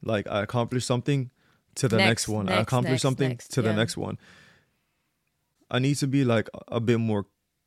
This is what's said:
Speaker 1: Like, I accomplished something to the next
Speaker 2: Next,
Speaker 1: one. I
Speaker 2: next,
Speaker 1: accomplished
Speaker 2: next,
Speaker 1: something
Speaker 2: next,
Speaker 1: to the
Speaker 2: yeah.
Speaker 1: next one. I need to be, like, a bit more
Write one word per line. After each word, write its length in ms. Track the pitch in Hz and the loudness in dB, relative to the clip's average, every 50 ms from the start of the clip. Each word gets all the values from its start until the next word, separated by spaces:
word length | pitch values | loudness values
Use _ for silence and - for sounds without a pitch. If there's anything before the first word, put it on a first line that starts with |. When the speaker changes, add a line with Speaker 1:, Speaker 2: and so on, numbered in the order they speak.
| - | -4
Speaker 1:
Like, 240 | 101 110 104 98 - | -2 -2 -2 -2 -2
I 140 | - 104 | -2 -2
accomplished 460 | 101 - - 123 120 113 123 123 117 - | -2 -2 -2 -2 -2 0 -2 -4 -2 0
something 420 | 127 123 - - 143 139 127 123 - _ _ _ _ _ _ _ _ | -2 -2 0 0 0 0 -2 -4 -10 _ _ _ _ _ _ _ _
to 120 | - - 107 | -2 -2 2
the 100 | 110 113 | 2 4
next 120 | - 113 | 4 4
Speaker 2:
Next, 180 | 113 - - - | 2 0 -2 -2
Speaker 1:
one. 220 | 107 107 101 95 | -2 -2 -2 0
I 60 | - | 0
Speaker 2:
next, 60 | - 110 | 0 0
Speaker 1:
accomplished 280 | - - 123 123 127 131 | 2 0 0 2 2 0
Speaker 2:
next, 80 | 123 - | 0 2
Speaker 1:
something 260 | 139 131 - 139 131 | 0 0 0 0 -2
Speaker 2:
next, 180 | 123 123 - - - | -2 -6 -10 -6 -4
Speaker 1:
to 80 | 135 | -2
the 80 | 113 113 | 0 0
Speaker 2:
yeah. 60 | 107 | 2
Speaker 1:
next 200 | 104 113 - - - | 2 0 0 -2 -6
one. 200 | 98 98 101 - - - - - - - - _ _ _ _ _ _ _ _ _ _ _ _ _ _ _ _ _ _ _ _ _ _ _ | -6 -6 -8 -10 -12 -20 -20 -20 -20 -20 -20 _ _ _ _ _ _ _ _ _ _ _ _ _ _ _ _ _ _ _ _ _ _ _
I 100 | - 123 | -2 0
need 160 | 127 139 143 - | 2 2 2 0
to 100 | 151 139 | 0 0
be, 160 | 127 139 139 | 2 2 4
like, 240 | 120 117 110 101 - - - - - | 4 4 2 0 -2 -8 -16 -12 -6
a 120 | - 117 | -4 -2
bit 200 | 117 104 117 113 | 2 2 2 2
more 280 | 113 110 107 101 98 - _ _ _ _ _ _ _ | 4 2 2 0 0 -4 _ _ _ _ _ _ _